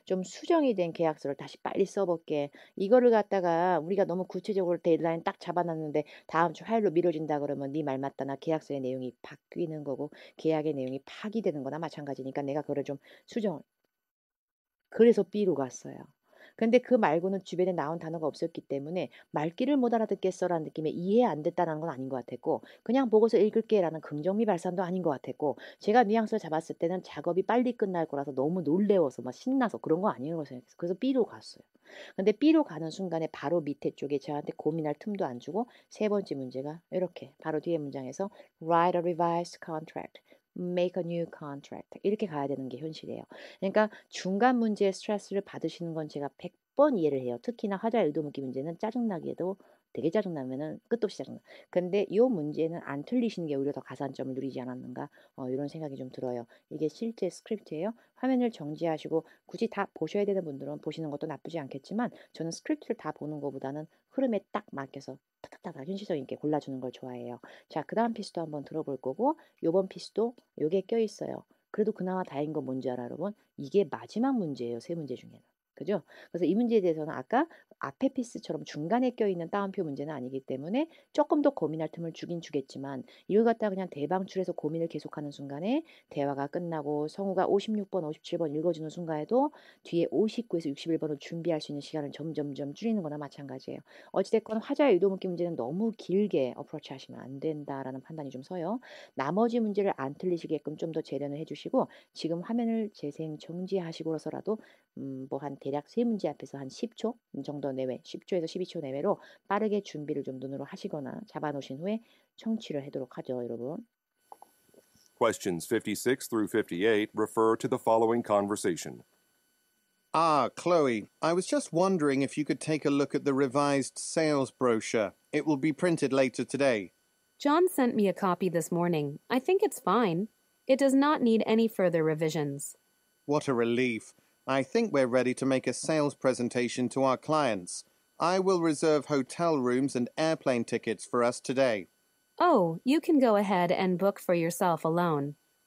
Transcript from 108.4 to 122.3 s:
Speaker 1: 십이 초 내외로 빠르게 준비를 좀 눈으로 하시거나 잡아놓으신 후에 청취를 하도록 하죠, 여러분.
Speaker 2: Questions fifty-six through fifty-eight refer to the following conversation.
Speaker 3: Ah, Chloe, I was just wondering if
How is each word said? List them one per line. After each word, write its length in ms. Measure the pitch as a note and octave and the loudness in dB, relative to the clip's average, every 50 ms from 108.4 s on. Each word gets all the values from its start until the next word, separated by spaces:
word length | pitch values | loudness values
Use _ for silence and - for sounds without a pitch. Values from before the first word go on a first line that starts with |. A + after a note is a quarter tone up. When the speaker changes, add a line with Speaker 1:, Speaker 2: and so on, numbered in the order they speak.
| D#3+ | -2
Speaker 1:
십이 220 | E3 - F3+ F#3 - | -2 -4 -6 -6 -6
초 120 | - F3 | -6 -8
내외로 380 | D3+ C3+ C3 C#3 D3 G#3 F#3 - - - - _ _ - | -6 -6 -4 -2 0 0 0 -2 -4 -16 -20 _ _ -2
빠르게 340 | G3 G#3 G#3+ G#3+ G3+ G#3 | 0 0 0 0 0 -2
준비를 420 | G3+ - - D3+ D3 C#3 D3 C#3+ B2+ | -4 -4 -8 -8 -4 -4 -4 -4 -4
좀 140 | C3 C3 C3 | -6 -8 -8
눈으로 260 | C3+ C3+ C#3 C3+ C#3 | -8 -8 -8 -8 -8
하시거나 580 | - G3 - - G3 - D3+ C#3 B2 - - G#3 | -10 -10 -10 -8 -6 -6 -6 -8 -8 -10 -10 -12
잡아놓으신 540 | - - D#3 D3+ D3+ C#3+ C#3 C3+ - - C#3+ | -10 -10 -6 -4 -4 -4 -4 -6 -8 -8 -6
후에 220 | E3+ G3 G#3+ A3+ - _ _ _ _ _ _ - | -4 -4 -4 -4 -6 _ _ _ _ _ _ -10
청취를 480 | - A3+ A3+ A3 - - D#3 C#3+ C3+ | -6 -4 -4 -4 -4 -6 -6 -6 -6
하도록 320 | C#3+ - C#3 C3 - - - | -6 -6 -8 -8 -8 -10 -10
하죠, 260 | - - B2+ B2 A#2+ | -6 -4 -4 -4 -4
여러분. 360 | A#2+ A#2+ A#2 A#2 C3 E3 A3+ A#3 _ _ _ _ _ _ _ _ - - - - _ _ _ _ _ _ - _ _ _ _ _ _ _ - | -4 -6 -6 -6 -8 -8 -10 -12 _ _ _ _ _ _ _ _ -20 -20 -20 -20 _ _ _ _ _ _ -20 _ _ _ _ _ _ _ 0
Speaker 2:
Questions 480 | B2 A2+ G2+ - - G2+ F2 E2 - | 2 2 2 0 -2 -2 -2 -2 -2
fifty-six 640 | - A#2 A2 - A2 G2+ - - B2 B2+ - - - | 0 0 0 0 -2 -4 -2 0 0 0 0 -2 -4
through 180 | A#2+ A2 G#2 F#2 | -2 -2 0 0
fifty-eight 640 | - A2 G2 - F2 E2+ G2 A2+ A2 G#2 G#2+ - - | 0 0 -2 0 -2 0 2 4 4 4 2 0 -2
refer 400 | G#2+ A2 G#2 - A2+ A2 A2+ A2 - | -2 -2 -2 2 2 4 4 2 2
to 100 | - - | 0 -2
the 120 | - - | -2 0
following 420 | - A#2 A2+ A2+ A#2 A2+ A#2 A#2 | 2 4 4 6 6 4 4 2
conversation. 800 | A2 - G#2+ G2+ G2+ G2+ G#2+ G2+ - G2+ E2+ D2+ - D2+ B1+ A#1+ - _ _ _ _ _ _ _ _ _ _ _ _ _ _ _ _ _ _ _ _ _ - | 2 2 4 4 4 2 0 0 0 -2 -2 -2 -6 -10 -12 -14 -18 _ _ _ _ _ _ _ _ _ _ _ _ _ _ _ _ _ _ _ _ _ 2
Speaker 3:
Ah, 360 | D#3 E3 E3 D3+ C#3+ B2 G#2 - | 4 6 6 6 6 4 2 0
Chloe, 520 | - - E3+ F3+ E3 D3 C3 A#2 G#2+ F#2+ - _ - | -2 2 4 6 6 6 4 2 0 -2 -8 _ -2
I 120 | - D#3+ E3+ | 0 2 2
was 140 | F3+ F3+ - | 2 2 2
just 260 | D4 D4 - - - | 0 0 0 0 2
wondering 480 | E3 F#3 G3 F#3+ F3 D3 C#3+ C3+ C3+ | 2 4 4 4 4 4 4 4 4
if 160 | C#3 C3 | 2 0